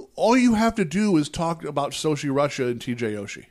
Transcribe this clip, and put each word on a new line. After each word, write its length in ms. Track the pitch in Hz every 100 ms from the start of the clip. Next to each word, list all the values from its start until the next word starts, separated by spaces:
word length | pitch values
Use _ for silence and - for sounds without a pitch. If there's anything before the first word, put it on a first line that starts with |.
| - -
all 200 | 214 254
you 180 | 247
have 200 | 214 226
to 100 | 220
do 320 | 175 175 214 165
is 100 | 143
talk 360 | - 165 165
about 280 | 147 143 139
Sochi 420 | - 160 147 147
Russia 320 | 135 143 - 123
and 140 | 120
T 160 | 123 120
J 160 | 117
Oshie. 300 | 104 101 - -